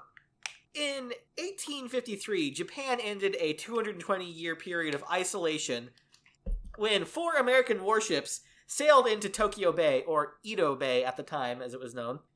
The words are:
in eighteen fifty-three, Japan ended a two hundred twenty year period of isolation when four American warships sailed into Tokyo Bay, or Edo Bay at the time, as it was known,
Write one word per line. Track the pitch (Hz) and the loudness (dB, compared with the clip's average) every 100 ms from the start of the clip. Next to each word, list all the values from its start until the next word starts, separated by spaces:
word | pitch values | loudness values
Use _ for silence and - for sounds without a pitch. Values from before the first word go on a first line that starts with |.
| - - _ _ - - _ | -12 -20 _ _ -16 -16 _
in | 294 294 277 247 233 _ - | -4 -4 -4 -8 -12 _ -10
eighteen | 359 392 - 285 247 | -10 -8 -10 -8 -4
fifty-three, | 254 233 202 - 190 143 | -4 -4 -8 -4 -2 -2
Japan | 135 175 - 269 240 | -4 -8 -6 -4 -2
ended | 214 202 196 170 | -2 -2 -2 0
a | 160 | -2
two | 151 - 233 | -2 -4 -4
hundred | 214 175 | -4 -6
twenty | 165 190 180 | -4 -4 -4
year | 165 165 165 | -6 -6 -6
period | 185 175 156 143 | -4 -2 -2 -2
of | - | -2
isolation | 180 185 202 165 156 - 120 120 _ _ _ _ _ - - - - | -2 0 0 0 0 -2 -4 -6 _ _ _ _ _ -6 -6 -6 -4
when | 214 202 | 2 2
four | 165 320 339 | 0 -2 0
American | 302 247 254 247 202 | 2 6 6 4 2
warships | 190 220 214 151 - - - _ - | 4 2 2 -2 -2 -10 -10 _ -8
sailed | - 294 277 240 | 2 8 8 8
into | 214 190 | 2 -2
Tokyo | 208 208 208 180 | 0 0 2 0
Bay, | 160 156 131 165 | 4 4 4 2
or | 156 147 - | 0 0 -6
Edo | 208 220 156 | -6 2 2
Bay | 131 139 127 | 2 2 2
at | 127 127 | 2 -4
the | |
time, | 139 151 123 123 | -6 -4 -2 -4
as | 123 127 | -8 -10
it | |
was | 127 | -10
known, | 120 117 139 _ | -8 -6 -6 _